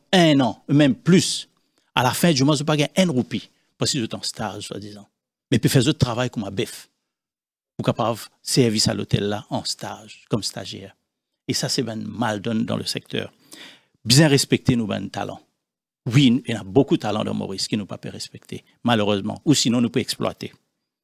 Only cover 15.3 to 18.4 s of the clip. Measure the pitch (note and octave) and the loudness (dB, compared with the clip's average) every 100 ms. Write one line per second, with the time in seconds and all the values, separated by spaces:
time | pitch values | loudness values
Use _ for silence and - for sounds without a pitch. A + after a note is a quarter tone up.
15.3 | G2 _ _ _ _ _ _ B2+ C3 C3 | -10 _ _ _ _ _ _ 0 4 4
16.3 | B2 - A2 F#2+ A#2+ C3 - G#2+ G#2+ G2+ | 4 -2 -8 0 2 2 0 0 -4 -4
17.3 | G#2 G2 F#2+ - G#2+ G2 - - G2+ - | -4 -6 -8 -4 -4 -6 -12 -12 -12 -14
18.3 | - | -16